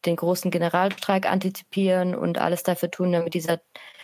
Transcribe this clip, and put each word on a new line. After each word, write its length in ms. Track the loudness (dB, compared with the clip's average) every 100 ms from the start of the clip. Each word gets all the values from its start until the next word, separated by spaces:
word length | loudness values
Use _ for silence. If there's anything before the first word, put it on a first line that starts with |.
| 0
den 100 | 0
großen 360 | 0 0 0
Generalstreik 760 | 0 0 2 0 -2 0 0 2
antizipieren 840 | 0 0 -6 -6 0 2 2 0 -2
und 220 | -2 0
alles 260 | 0 0
dafür 280 | 0 0 -2
tun, 200 | 0 2
damit 220 | 2 0
dieser 260 | -4 -2 -4 _ -20 -20 -20